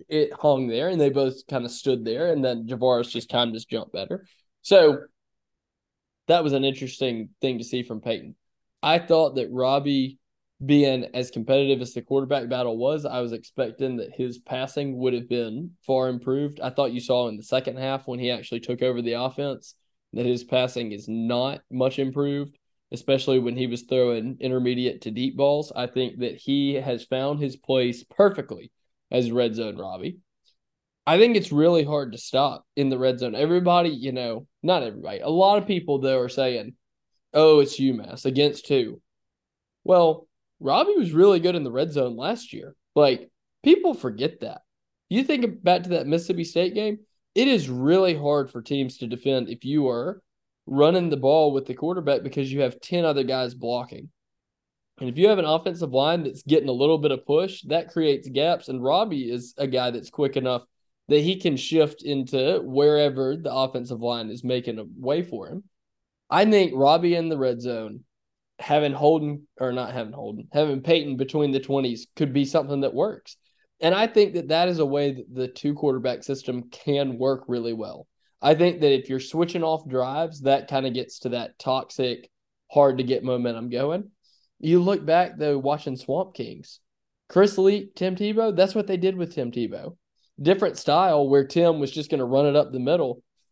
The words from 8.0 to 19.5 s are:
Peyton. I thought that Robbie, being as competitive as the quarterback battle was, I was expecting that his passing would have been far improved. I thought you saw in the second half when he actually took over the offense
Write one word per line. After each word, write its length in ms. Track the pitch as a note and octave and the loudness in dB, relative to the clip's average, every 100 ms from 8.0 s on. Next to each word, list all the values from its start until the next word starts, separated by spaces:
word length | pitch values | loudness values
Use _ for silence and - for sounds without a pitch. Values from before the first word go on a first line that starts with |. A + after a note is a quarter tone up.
Peyton. 340 | A#2 A2+ C#2+ - _ _ _ _ | -6 -6 -8 -20 _ _ _ _
I 160 | D3 E3+ | 0 0
thought 360 | E3+ E3 D3+ C3+ | 4 4 4 0
that 160 | A#2+ | -4
Robbie, 680 | B2+ B2+ C#3 C#3+ C#3 C3 C3+ _ _ _ _ | -2 0 0 0 0 -2 -6 _ _ _ _
being 420 | C3+ C#3+ C#3 C3 - B2+ | 2 4 6 2 -4 -6
as 160 | B2 | -6
competitive 500 | - A2+ C3+ C#3 C3+ | -6 0 2 4 0
as 140 | B2 - | -2 -10
the 80 | |
quarterback 460 | A#2 C3+ C3 C#3+ A#2+ | -2 -2 0 -2 -2
battle 280 | B2+ B2 A2+ | -4 -4 -2
was, 260 | B2+ D#3 | -2 -2
I 180 | C#3+ B2+ | -4 -6
was 100 | A#2+ | -6
expecting 640 | A2+ - - A#2+ A2+ C3+ A#2+ | -8 -10 -6 -6 -4 -6 -6
that 160 | G2+ | -10
his 240 | - B2+ A#2+ | -8 -8 -8
passing 580 | - B2+ C3 - C#3+ B2+ | -10 -8 -6 -6 -6 -4
would 140 | B2+ | -2
have 140 | A#2+ A#2+ | -2 -4
been 440 | A#2+ A2+ A2+ F3 - - | -6 -6 -8 -12 -12 -4
far 200 | C3 B2+ | -2 0
improved. 520 | B2 B2 C3+ D3 D3 | -4 -4 -2 -4 -6
I 100 | C3 | -6
thought 240 | C3 C3+ | -2 -2
you 60 | A#2+ | -4
saw 300 | A#2+ B2 A#2+ | -2 0 0
in 80 | G#2+ | -6
the 60 | |
second 340 | G#2+ C3 C3 B2+ | -4 -2 -2 -6
half 300 | C3 C3+ C3+ | -6 -6 -8
when 120 | B2 | -6
he 100 | B2 | -4
actually 300 | A#2+ - A#2+ | -6 -8 -8
took 240 | A#2+ B2 | -6 -2
over 180 | B2+ A#2+ | -2 -2
the 120 | A#2 | -4
offense 600 | A#2 C3 C3 C#3+ | -4 -6 -6 -8